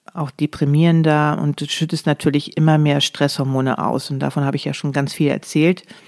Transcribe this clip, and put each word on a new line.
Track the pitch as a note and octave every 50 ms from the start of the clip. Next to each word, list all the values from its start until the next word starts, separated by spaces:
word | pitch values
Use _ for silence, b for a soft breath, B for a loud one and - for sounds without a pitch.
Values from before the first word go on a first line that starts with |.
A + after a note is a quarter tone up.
| _ - -
auch | - D3+ C3
deprimierender | - - D3 D3 - - D3+ C#3 C#3+ D3+ E3 E3+ E3 E3 D#3 D#3 D3+ D3+ D3+ D3+ D3+ -
und | - D3 C#3 -
du | D3 C#3+
schüttest | - - D#3+ D#3+ E3 D#3 -
natürlich | D#3 D3 - - D3+ C#3 D3 - - -
immer | D#3+ D#3 D#3+ D#3 D3+
mehr | D3+ D3 C#3+ C#3+
Stresshormone | C#3 - - - C#3+ C#3+ - - C3+ C3+ C3+ C3 C3 C3 B2 - -
aus | - - C3 - -
und | C#3+ C3
davon | C#3+ C#3 - D3+ C#3
habe | C#3 C#3+
ich | C#3+ -
ja | D3 C#3+
schon | - - D3 C3+
ganz | C#3+ C#3 C#3 -
viel | - D#3 C#3+
erzählt. | C3+ - - - - D3+ D#3 E3+ F#3 - - B B B B